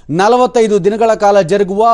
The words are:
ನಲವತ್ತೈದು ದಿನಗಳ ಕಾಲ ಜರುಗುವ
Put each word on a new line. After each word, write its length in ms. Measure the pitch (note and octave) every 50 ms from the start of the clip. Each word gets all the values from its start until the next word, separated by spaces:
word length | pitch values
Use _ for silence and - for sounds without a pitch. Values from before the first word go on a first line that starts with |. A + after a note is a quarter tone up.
| - -
ನಲವತ್ತೈದು 640 | C#3+ E3+ G3 G#3+ A#3+ B3 B3+ B3 B3 A#3+ A3+ G#3+ G#3 G3+ E3
ದಿನಗಳ 280 | G3+ G#3+ G#3+ A#3 A3+ A3
ಕಾಲ 240 | - G#3 G3+ G3+ G3+
ಜರುಗುವ 420 | F#3+ D3+ G3 G3+ G3+ F3+ G3 G3+ A3 A#3